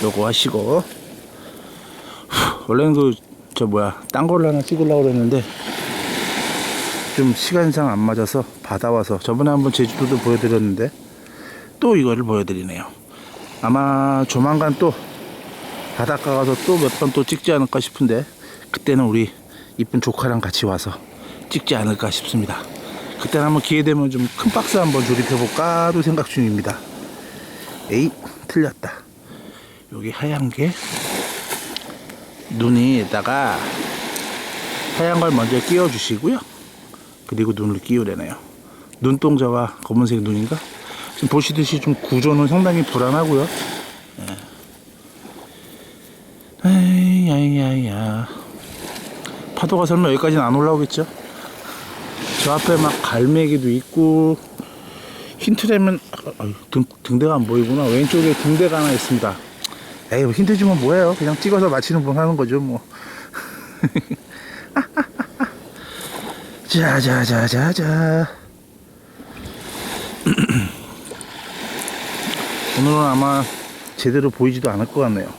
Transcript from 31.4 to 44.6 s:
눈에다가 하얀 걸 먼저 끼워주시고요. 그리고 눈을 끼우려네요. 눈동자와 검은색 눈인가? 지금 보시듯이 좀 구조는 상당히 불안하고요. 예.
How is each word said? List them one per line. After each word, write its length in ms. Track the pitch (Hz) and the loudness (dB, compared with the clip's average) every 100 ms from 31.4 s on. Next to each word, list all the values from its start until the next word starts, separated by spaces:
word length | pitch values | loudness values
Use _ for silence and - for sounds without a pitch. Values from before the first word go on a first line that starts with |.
| - - - - - - - - - - - | -10 -10 -8 -12 -12 -16 -18 -18 -20 -20 -10
눈에다가 1040 | 113 117 123 123 131 92 104 101 135 127 80 85 - - - - - - - - - - - - - | 0 4 6 6 4 0 -2 0 0 0 -2 -4 -6 -8 -8 -8 -8 -8 -10 -10 -10 -10 -8 -8 -2
하얀 220 | 165 170 | 0 2
걸 120 | 170 | 2
먼저 280 | 131 113 123 | 2 2 0
끼워주시고요. 800 | - 175 175 117 - 107 151 254 - - - - - - - - - | 2 2 2 0 -4 -2 0 -2 -6 -20 -20 -20 -20 -20 -20 -20 -10
그리고 260 | 110 113 104 | -2 0 0
눈을 240 | 104 98 | -2 -4
끼우려네요. 560 | - 120 104 87 80 - - - - - - - | 0 0 0 -6 -8 -12 -18 -20 -20 -20 -20 -2
눈동자와 760 | 127 139 156 143 127 120 117 - | 0 2 2 2 2 0 -2 -6
검은색 380 | - 113 120 117 | 0 2 4 2
눈인가? 360 | 107 104 113 156 - - - - - - | 0 -2 -2 -4 -8 -18 -16 -16 -14 -4
지금 140 | 90 | 0
보시듯이 500 | 147 - 151 147 151 | 2 0 0 0 0
좀 160 | 147 143 | 0 -2
구조는 520 | - 127 139 147 143 | 0 0 4 4 4
상당히 360 | 175 185 170 | 4 4 2
불안하고요. 640 | 143 - 127 147 160 139 156 - - - - - - - | 0 0 2 2 2 2 0 -4 -8 -10 -12 -18 -20 -16
예. 60 | 95 95 - - | -14 -14 -16 -20